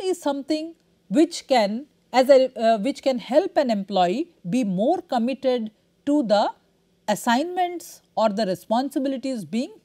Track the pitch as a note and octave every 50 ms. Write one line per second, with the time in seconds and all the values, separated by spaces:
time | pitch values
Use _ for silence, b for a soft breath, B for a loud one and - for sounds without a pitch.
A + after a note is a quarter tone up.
0 | G4 F#4 F4 - - D4 C#4+ C#4 C4 - D#4 D#4 D#4+ E4 E4 _ _ _ _ _
1 | _ - F#3+ C#4 E4+ E4 - - - - C4+ A#3+ G#3 G3 G#3+ A#3+ D4 - _ _
2 | _ - - B3 C4 B3+ C#4 B3+ C4 B3+ - G#3+ A3+ A3+ A3+ G#3+ G3 C4+ C#4 -
3 | - C4+ B3+ A#3 - - A#3+ D#4 G4 F4+ - E4 C#4+ A#3+ A3 G3+ G3 - G3+ F#3
4 | F3+ F3 F#3+ C4 E4+ - _ _ - F3 G3 B3+ B3 G3+ F3+ F3+ G#3+ C#4+ F4+ F4+
5 | - - C#4 A#3+ A3 B3 C4+ - - C4 B3+ B3 A3 G#3+ - _ _ _ _ _
6 | - C#4+ D4 D4+ B3+ F#3+ G#3 G3+ B3 G4 - _ _ _ _ _ _ _ _ _
7 | _ - G#3 - - B3 A#3 B3+ D#4 F4 F4+ F#4 F4+ F4 F4+ E4 - - - -
8 | _ _ - G3 A3 A3+ G3 G#3+ A3 F#3 F#3+ - - - A3 A#3+ C#4 C#4 - D#4
9 | C4 C#4 C4+ B3 C4 C4+ C4 A3+ F3+ C#3+ F3+ A3+ C#4 G4+ A4 E4+